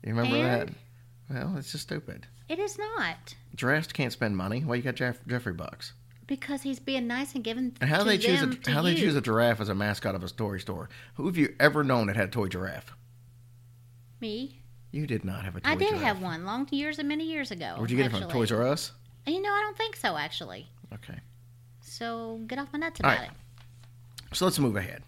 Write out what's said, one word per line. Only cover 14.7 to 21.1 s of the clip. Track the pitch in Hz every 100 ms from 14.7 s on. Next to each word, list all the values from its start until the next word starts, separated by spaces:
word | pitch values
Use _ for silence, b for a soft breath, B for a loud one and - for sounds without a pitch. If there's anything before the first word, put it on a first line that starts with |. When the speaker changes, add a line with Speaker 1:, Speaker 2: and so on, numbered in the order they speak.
| - -
Speaker 1:
You | 143 147
did | 113 92
not | 95
have | 92 -
a |
toy | 285
Speaker 2:
I | 311
did | 403
Speaker 1:
giraffe. | 403
Speaker 2:
have | 277 190
one | 185 160 185
long | 233 277
years | 277 302 302
and | 285
many | 302 320
years | 311 262
ago, | 180 127 85
Speaker 1:
Where'd | 113
you | 127
get | 127
it |
from? | 107
Speaker 2:
actually. | 92
Speaker 1:
Toys | 123 110
"R" | 110 123
Us? | 160 - - - - -
Speaker 2:
You | 349
know, | 403
I | 403
don't | 427 427
think | 453 -
so, | 214 156
actually. | 151 - 139 92 139 - -
Speaker 1:
Okay. | 107 -